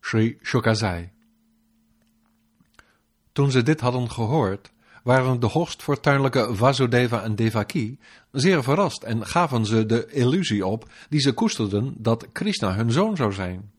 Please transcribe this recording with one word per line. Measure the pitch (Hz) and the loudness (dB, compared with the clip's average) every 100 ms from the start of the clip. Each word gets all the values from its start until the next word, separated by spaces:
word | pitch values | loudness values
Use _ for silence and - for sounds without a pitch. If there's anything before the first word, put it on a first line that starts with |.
Sri | - 110 113 - | -2 0 0 -2
Shuka | - 131 113 | -4 -2 0
zei: | 107 107 87 87 _ _ _ _ _ _ _ _ _ _ _ _ _ _ _ _ _ _ _ _ _ _ | 0 -2 -4 -8 _ _ _ _ _ _ _ _ _ _ _ _ _ _ _ _ _ _ _ _ _ _
Toen | - 143 | 0 2
ze | 127 | 2
dit | 120 156 | 2 2
hadden | 123 123 120 | 0 -2 -4
gehoord, | - 110 151 104 101 - _ _ - | -4 -2 0 0 -2 -10 _ _ -12
waren | 123 131 127 127 | 2 2 2 0
de | 117 | 0
hoogst | 156 170 - | 0 -4 -6
fortuinlijke | - 143 - 139 135 127 110 | -6 -2 2 2 2 0 0
Vasudeva | 107 123 131 127 123 123 117 | 2 2 4 2 2 2 -2
en | 113 | -4
Devaki | 104 113 110 104 - 110 135 - - _ | 0 0 0 -2 -4 -6 -8 -20 -20 _
zeer | 135 151 180 | -2 2 2
verrast | 123 156 185 - | 2 0 0 -4
en | - 117 104 | -6 -6 -2
gaven | 170 170 127 107 | 0 0 0 2
ze | 110 107 | 2 2
de | 113 117 | 0 -2
illusie | 139 123 165 170 104 92 | 0 2 2 0 -2 -2
op | 110 - - - | -4 -8 -20 -4
die | 151 | 0
ze | 135 | 0
koesterden | 120 226 - 107 101 131 - | 0 -2 0 -2 0 -2 -2
dat | 113 113 - | 0 0 -2
Krishna | - 202 - 101 | -6 -4 -2 -2
hun | 95 117 | 0 0
zoon | 123 214 196 | 0 0 0
zou | 113 | -2
zijn. | 98 92 92 101 | -2 -6 -8 -14